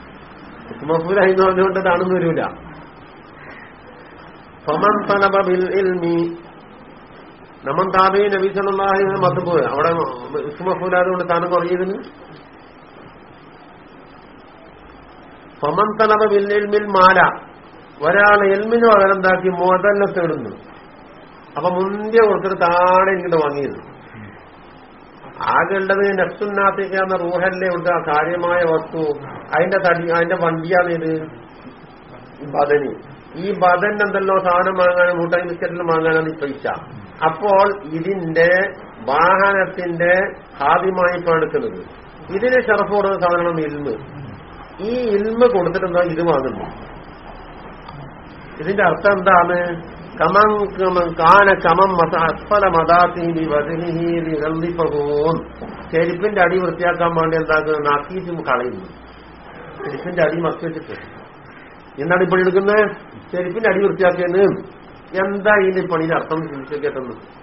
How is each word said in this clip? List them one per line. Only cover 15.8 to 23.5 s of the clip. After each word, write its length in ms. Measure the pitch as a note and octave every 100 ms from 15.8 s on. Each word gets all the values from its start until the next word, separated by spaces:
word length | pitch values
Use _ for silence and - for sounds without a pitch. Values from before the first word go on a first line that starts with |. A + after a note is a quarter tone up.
| G#3+ G#3+
തലബ 240 | G#3+ G#3+ G#3+
ബിൽ 160 | G3+ G3+ G#3
ഇൽമിൽ 280 | G#3 G#3 G#3 F#3+
മാല, 220 | F#3 F#3 B2+ - - - - - - - D3+
ഒരാൾ 340 | G3 G#3 G#3 G3
എൽമിന് 340 | G3 A3 A#3 A#3
പകരം 240 | G#3 F#3+ F#3+
എന്താക്കി? 340 | F#3 F#3 F#3 F3
മുതലിനെ 500 | F3+ F#3 G3+ G3+ G3
തേടുന്നു. 400 | F3+ E3 D3+ A2 F#2 - - - - - - - - - D3
അപ്പൊ 120 | F3
മുന്തിയ 520 | F3+ F#3+ G#3 G#3+ A3+ G#3+
കൊടുത്തിട്ട് 320 | F3+ F#3 F#3+
താഴെ 500 | F3 F3 F3+ F#3 F#3+ F#3+
ഇങ്ങോട്ട് 240 | F3 E3
വാങ്ങിയിരുന്നു. 380 | D3